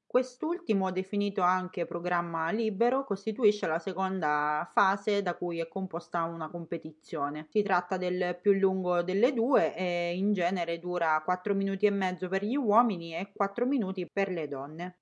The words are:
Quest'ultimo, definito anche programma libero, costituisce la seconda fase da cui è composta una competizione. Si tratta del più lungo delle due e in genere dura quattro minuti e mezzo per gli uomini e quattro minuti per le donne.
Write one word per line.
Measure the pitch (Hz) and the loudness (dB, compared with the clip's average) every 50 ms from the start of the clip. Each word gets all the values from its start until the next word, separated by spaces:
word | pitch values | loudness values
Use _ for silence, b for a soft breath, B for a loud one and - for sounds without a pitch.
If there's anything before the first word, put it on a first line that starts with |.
| _ _ | _ _
Quest'ultimo, | - 247 254 247 - - - 311 339 339 - - 214 196 190 190 | 0 0 0 0 -4 -6 -4 -4 -4 -4 -2 0 0 0 0 0
definito | 185 185 185 - - 202 202 202 196 202 | -2 -4 -4 -4 -2 -2 -2 -2 0 2
anche | 185 180 185 185 180 175 - - 170 | 2 2 2 2 -2 -4 -6 -6 -6
programma | - - 175 175 180 175 175 170 170 165 165 160 165 | -4 -4 -4 -2 -2 0 0 -2 -2 -4 -4 -2 -2
libero, | 180 220 233 220 202 190 226 240 254 269 269 | -2 0 0 -2 0 2 2 2 2 0 0
costituisce | - - 190 - 220 214 226 254 208 208 208 - | -2 -4 -4 -4 -6 -2 2 4 4 4 4 0
la | 170 156 165 | -2 -2 -2
seconda | - 196 180 170 190 185 190 190 165 151 151 147 147 151 151 151 170 - - | -2 -4 -4 -2 -2 -2 -2 -2 0 0 0 2 0 0 0 -2 -4 -2 2
fase | - 208 190 196 202 202 - 208 202 | 2 4 4 2 0 0 0 0 0
da | 196 185 175 | 0 -2 -2
cui | - 185 175 170 165 | -2 -4 -4 -2 -4
è | 165 165 | -4 -4
composta | - 190 190 180 - 170 175 - - 175 165 | -4 -6 -6 -4 -6 -8 -8 -4 -4 -2 -2
una | 170 170 165 160 156 | -2 -4 -6 -8 -8
competizione. | 165 175 170 165 - 165 - 160 156 - _ - - 156 143 143 147 151 160 - | -8 -10 -8 -6 -6 -8 -8 -10 -14 -16 _ -10 -6 -4 -4 -4 -4 -6 -10 -2
Si | _ 220 208 | _ 0 2
tratta | 202 190 175 180 - 196 | 4 2 2 2 0 -2
del | 180 180 180 180 180 180 175 175 175 | -2 -2 -2 0 0 -2 -2 -2 0
più | - 202 | 2 4
lungo | 196 196 190 190 190 190 185 180 175 175 175 | 4 6 4 4 2 2 0 2 2 2 2
delle | 175 185 196 214 269 | 0 2 2 2 2
due | 285 240 220 254 285 226 175 151 - | 2 2 2 4 4 4 4 2 0
e | 160 185 180 175 175 175 170 175 | -2 -2 -2 -2 -2 -2 -2 -2
in | 180 190 208 208 | 0 0 0 2
genere | 180 175 175 190 185 175 165 170 170 | 2 2 0 0 0 -2 -2 -4 -4
dura | 170 180 180 180 170 160 156 156 - | -4 -4 -2 0 2 2 2 2 2
quattro | - 180 180 - 208 202 | 0 -2 -2 0 -2 0
minuti | 196 196 196 196 190 - | 0 0 0 0 2 2
e | 202 | 2
mezzo | 202 202 196 185 180 175 185 180 | 2 2 0 -2 -2 -4 -4 -4
per | 180 190 196 | -2 -2 -2
gli | 208 247 294 | -2 -2 0
uomini | 269 220 202 220 247 233 202 170 170 165 165 | 2 4 4 4 4 4 2 -2 -4 -6 -6
e | 165 196 202 _ | -6 -8 -8 _
quattro | - 202 196 196 - 247 | -2 -2 -2 0 -2 0
minuti | 247 285 269 208 185 190 185 180 - | 0 0 0 0 -2 -4 -4 -6 -4
per | - 202 196 170 | -2 -2 -2 -2
le | 185 170 156 143 | -2 -4 -4 -4
donne. | 139 135 135 143 156 156 175 180 175 _ | -6 -8 -8 -10 -10 -10 -10 -10 -10 _